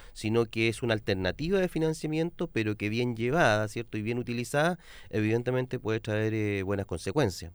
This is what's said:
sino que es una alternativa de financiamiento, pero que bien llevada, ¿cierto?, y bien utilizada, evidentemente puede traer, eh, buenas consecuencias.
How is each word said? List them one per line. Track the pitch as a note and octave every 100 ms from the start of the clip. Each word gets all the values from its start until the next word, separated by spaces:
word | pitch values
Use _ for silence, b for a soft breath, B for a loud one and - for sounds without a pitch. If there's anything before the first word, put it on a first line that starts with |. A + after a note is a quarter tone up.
| B
sino | - G#2+ A2+ A#2
que | A2+ A2+
es | A2
una | A#2
alternativa | A2 - F#2+ F#2 F2+ D#3+ G3
de | F3+
financiamiento, | D#3+ D#3+ D#3 D#3 D#3 E3+ - F3
pero | A2+ G#2+ G#2+
que | G#2
bien | A2+ B2 A2+
llevada, | A#2+ D#3+ C3+ G#2+ G#2+
¿cierto?, | A2+ - G#2+
y |
bien | G#2+ A#2+
utilizada, | A#2+ A#2+ A#2+ C#3+ D#3+ F3 B B B
evidentemente | G#2+ G#2+ A#2 A#2+ B2+ B2+ B2
puede | G#2+ A2
traer, | A2 G#2+ A2
eh, | A2 G#2 G2+
buenas | F#2+ G2+ G2
consecuencias. | F2 - D3+ A2+ F2 E2